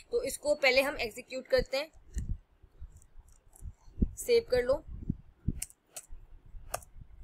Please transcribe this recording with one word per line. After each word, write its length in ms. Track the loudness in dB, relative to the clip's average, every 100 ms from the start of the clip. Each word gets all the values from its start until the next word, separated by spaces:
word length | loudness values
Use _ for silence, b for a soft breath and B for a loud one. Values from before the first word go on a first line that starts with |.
| -4
तो 100 | -2
इसको 320 | -2 -4 0 4
पहले 260 | 6 4
हम 160 | 2 -2
execute 500 | -6 -8 -10 -12 2
करते 280 | 2 2 -2
हैं, 140 | -4 -10 -10 -8 -6 -6 _ _ -20 _ -18 -18 -20 -20 -20 -20 -20 -14 -14 -14 -20 0 0 0
Save 300 | 4 4 6
कर 120 | 0
लो, 120 | 4 2 0 -12 -6 -6 -6 _ -4 -4 -8 -12 _ -20 -14 -16 -16 -20 -16 -16 -10 -10 -10 -18 -18 -16